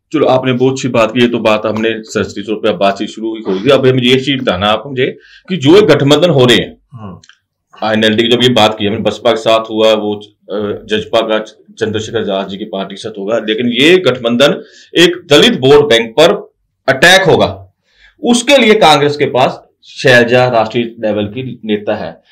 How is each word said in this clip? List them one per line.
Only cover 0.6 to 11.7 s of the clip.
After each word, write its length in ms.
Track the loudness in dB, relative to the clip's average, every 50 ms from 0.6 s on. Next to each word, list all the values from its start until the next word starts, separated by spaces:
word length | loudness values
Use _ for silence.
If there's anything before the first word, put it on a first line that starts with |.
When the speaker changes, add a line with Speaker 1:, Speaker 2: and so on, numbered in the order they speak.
| 0 0 0
Speaker 1:
अच्छी 140 | -2 -4 -2
बात 240 | 0 0 0 0
की, 100 | 2 0
ये 60 | 0 0
तो 120 | 0 0
बात 220 | 0 0 0 0 -2
हमने 380 | -4 -4 -2 -2 -2 -4 -4 -8
सरसरी 400 | -6 -4 -4 -4 -4 -6 -10 -8
तौर 120 | -8 -6
पे 180 | -4 -2 -2 -2
बातचीत 360 | 0 0 -2 0 -2 -6 -10
शुरू 200 | -8 -8 -8 -8
हुई, 100 | -8 -8 -6 -6
हो 120 | -6 -2
गई। 100 | 0 2
अब 260 | 2 4 4 2 2
मुझे 120 | 2 2 2
ये 120 | 2 2
चीज 220 | 0 -2 -4 -4
बताना 260 | -2 -4 -2 -2 0 -2
आप 160 | -2 -2 -4 -6
मुझे 300 | -6 -4 -4 -4 -6 -8 -16 _ -20 -20 _ -8
कि 80 | -6 0
जो 180 | 2 4 6
ये 60 | 6
गठबंधन 480 | 6 4 4 2 2 2 2 2 2 2
हो 160 | 2 2 4
रहे 120 | 4 2 2
हैं, 200 | 0 -4 -10 -18 _ _ -20
Speaker 2:
हाँ। 280 | -18 -18 -18 -18 -20 _ _ _ _ _ _ _ _ _ _ _ -8 -4
Speaker 1:
आईएनएलडी 400 | -2 0 0 2 2 2 2 0
की 60 | 0
जब 140 | 0 2 2
ये 60 | 2
बात 280 | 2 2 2 2 0 -2
की 60 | -4
हमने, 140 | -4 -4 -4
बसपा 320 | -4 -4 -4 -2 0 -2
के 60 | 0 0
साथ 220 | 0 0 0 0
हुआ, 340 | -2 -4 -2 0 2 2 2
वो, 220 | 2 0 -4 -6 -8 -10 -16 _ _ _ -10
अ, 300 | -8 -6 -6 -6 -8 -10 -8
जजपा 360 | -6 -6 -6 -4 -2 -2 -2
का 180 | 0 0 -2 -4
च-, 160 | -4 -8 -14 _ _ -20